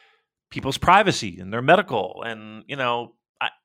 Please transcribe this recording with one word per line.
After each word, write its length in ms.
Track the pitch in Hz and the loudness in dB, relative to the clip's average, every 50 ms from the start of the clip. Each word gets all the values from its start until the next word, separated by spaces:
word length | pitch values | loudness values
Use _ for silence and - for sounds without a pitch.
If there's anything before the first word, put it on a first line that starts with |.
| _ _ _ _ _ _ _ _ _ _ | _ _ _ _ _ _ _ _ _ _
people's 280 | - - - 135 131 - | -12 -8 -6 -6 -6 0
privacy 600 | - - 180 202 214 190 - - 123 98 85 87 | 4 6 6 6 6 4 0 -2 -2 -8 -10 -10
and 140 | 90 95 104 | -12 -8 -6
their 80 | 117 | -2
medical, 600 | 127 143 175 202 196 202 135 107 90 92 - - - | 4 4 4 4 4 2 -2 -2 -2 -4 -6 -10 -10
and, 400 | 117 113 107 107 107 107 110 - - | -10 -10 -12 -14 -18 -18 -18 -16 -12
you 80 | 143 | -8
know, 380 | 139 127 123 120 120 120 - _ _ _ _ _ - | -4 -2 -2 -2 -2 -4 -8 _ _ _ _ _ -8
I, 120 | - - - _ _ | -8 -8 -8 _ _